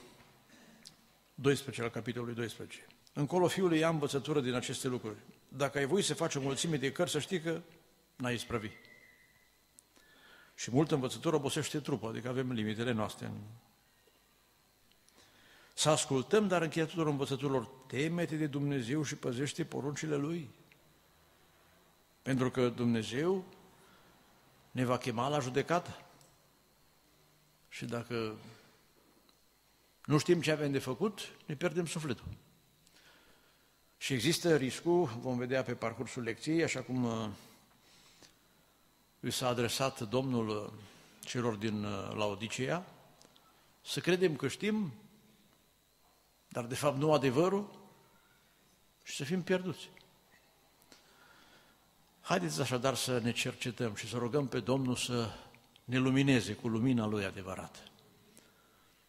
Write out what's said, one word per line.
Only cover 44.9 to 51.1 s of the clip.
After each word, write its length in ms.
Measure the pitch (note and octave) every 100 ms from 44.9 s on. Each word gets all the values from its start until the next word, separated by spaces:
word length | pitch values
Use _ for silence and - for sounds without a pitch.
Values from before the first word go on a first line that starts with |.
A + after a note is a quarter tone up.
| A2+ - - - _ _ _ _ _ _ _ _ _ _ _ -
dar 180 | B2 A#2
de 100 | A#2+
fapt 220 | D3 C3+
nu 160 | D#3
adevărul 640 | D3 C3+ B2 F#3 G3 G#3 - - - - _ _ _ _ _ _ _ _ _
și 120 | - -
să 80 |
fim 200 | C3+ F#3
pierduți. 460 | D#3+ F#3 F#3 - - - - _ _ - _ _ _ _ - - -